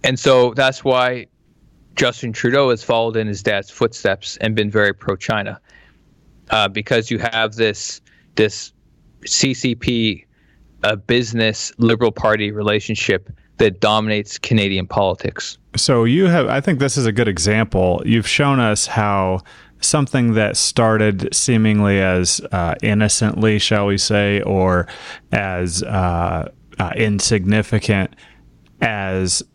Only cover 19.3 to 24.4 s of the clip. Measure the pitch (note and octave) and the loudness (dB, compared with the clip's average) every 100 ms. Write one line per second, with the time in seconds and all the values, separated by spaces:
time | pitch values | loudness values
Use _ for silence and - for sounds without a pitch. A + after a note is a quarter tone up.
19.3 | F#2 - - - _ - D#3 C#3 C3+ A#2+ | -2 -6 -20 -20 _ -2 0 0 0 2
20.3 | A2 G#2 G2+ - - A2+ A2 G#2+ G2 - | 2 0 0 -2 2 2 4 2 0 -2
21.3 | - - A#2 A2 G#2 G#2 G2 F#2+ F2+ F2+ | -2 0 2 4 4 4 2 2 2 0
22.3 | - - F#2+ E2+ E2 G#2+ G#2 G#2+ - G#2+ | -2 -4 -4 -2 -2 0 2 2 2 0
23.3 | - A2 G#2+ - G#2+ G2+ G2 - G#2 G2+ | 0 0 2 0 0 0 0 0 0 2
24.3 | G2+ | 0